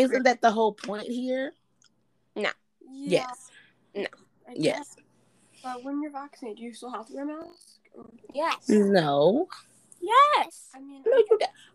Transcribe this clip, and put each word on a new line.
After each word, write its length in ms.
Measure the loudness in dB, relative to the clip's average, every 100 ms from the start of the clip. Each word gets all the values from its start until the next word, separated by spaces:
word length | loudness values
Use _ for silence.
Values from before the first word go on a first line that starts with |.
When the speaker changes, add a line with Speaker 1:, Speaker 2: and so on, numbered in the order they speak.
| 2
Speaker 1:
isn't 180 | 2
that 160 | 2 2
the 80 | 2
whole 220 | 2 0
point 320 | -2 -8 -10
here? 480 | -8 -6 -4 -6 -6 -12 _ _ _ _ _ _ _ -8
Speaker 2:
No. 140 | -6 -8 _ _ -20
Speaker 3:
Yeah. 360 | -14 -2 -2 -2
Speaker 1:
Yes. 240 | -10 -20 -20 _ _ _
Speaker 2:
No. 120 | -10 -10 -12 _ _ -16
Speaker 3:
I 40 | -4
Speaker 1:
Yes. 220 | -4 -4
Speaker 3:
guess. 180 | -8 -20 _ _ _ _ _ _
But 220 | -14 -12
when 180 | -8 -8
you're 100 | -8
vaccinated, 460 | -10 -16 -16 -16 -14
do 40 |
you 100 | -14
still 160 | -14 -14
have 140 | -14 -14
to 60 |
wear 100 | -12
a 40 | -10
mask? 520 | -10 -16 -20 -20 _ _
Or 120 | -20 -20 -20 -12
Speaker 2:
Yes. 360 | -6 -4 -4 2
Speaker 1:
No. 800 | 4 4 4 4 4 4 2 -2 -8 -20 _ _ _
Speaker 2:
Yes. 720 | 2 4 6 4 -2 -8 -20
Speaker 3:
I 60 | -20
mean, 240 | -20 -6 2
Speaker 1:
No, 60 |
Speaker 3:
I 60 | 4
Speaker 1:
you 200 | 4 2
don't. 140 | 2 -6 -2